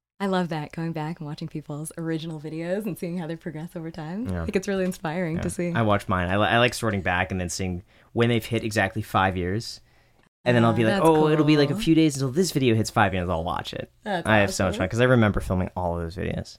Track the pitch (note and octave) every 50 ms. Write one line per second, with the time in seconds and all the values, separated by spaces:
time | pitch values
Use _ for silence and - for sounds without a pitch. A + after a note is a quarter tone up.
0 | _ _ _ - G3 G3 F#3+ F3+ F3+ D#3 E3 D#3 D3+ - - E3+ E3 E3 D#3+ E3
1 | D3+ D#3 E3+ - D#3 D3 D3+ - E3 D#3+ - D#3 C#3+ - D3 C#3+ D#3 D#3 - E3+
2 | E3 D#3+ E3 D#3 D#3 E3+ D#3+ D3+ C#3+ D#3 D#3 D#3+ E3 F3 F#3 G#3 G3+ A3 D#3+ -
3 | G3+ E3+ E3+ F#3 E3 D#3 E3 D#3+ - F3 C#3+ D3+ D#3+ E3+ - F3 D#3+ E3 D#3+ -
4 | D3+ D#3 F3 G#3 B3 - - E3+ E3 - G3+ G3 F#3+ G3+ G3 F#3+ F#3 F#3 F#3 -
5 | - D#3 D3+ F#3 F3+ D#3+ D#3+ F3 - F3+ - - F3 F3 E3 A#2+ A2+ G#2+ G2+ G2+
6 | - - F#2+ F2+ F2 F2 F#2+ G#2 G#2+ E2+ A2+ A#2 A#2+ B2 - - A#2+ A2 G2+ G2
7 | E2 F#2+ F2+ F2+ F#2 - G2 F#2 F2+ F2 - - F#2+ F#2 F2+ F2 - _ _ _
8 | _ _ - A2+ A#2+ A#2 A#2+ A2+ - - A#2 A2 - A2+ G#2+ A2 G2 F#2+ - A2
9 | G#2 - - G#2 F#2+ F#2+ F2+ F#2 F2 F2 F#2+ A2+ A#2 - - - - _ _ _
10 | _ _ _ _ _ _ _ _ - B2+ A#2+ A#2 A2+ A#2 A2 A2+ A2+ A2 - F#3+
11 | D#3+ E3 D#3+ D#3 D3+ D3+ D#3 D#3 D3+ D3+ D#3 D3 C#3+ C3+ E3 G3+ A3 D#3+ D#3+ D#3
12 | D#3+ D#3 C3+ C3+ C3+ C3+ B2 E3+ F#3+ D#3+ - C#3 C3 A#2+ A2 A2 G#2 - - A#2+
13 | G#2+ F#2+ F#2 F#2 F2 F2+ F2 E2 E2 F2 D2+ - - - - - - - _ _
14 | - G#3+ G3 E3+ - - A2 G#2+ G2+ G2 - - G2 F#2+ - - F#2 F#2+ A2+ A2+
15 | B2 B2+ C3 A#2+ A2 G#2 F#2 - - - F#2+ F#2 F2+ F2 - - F2+ F2 E2+ E2+
16 | E2+ E2 F2+ - E2+ E2+ E2+ - - - -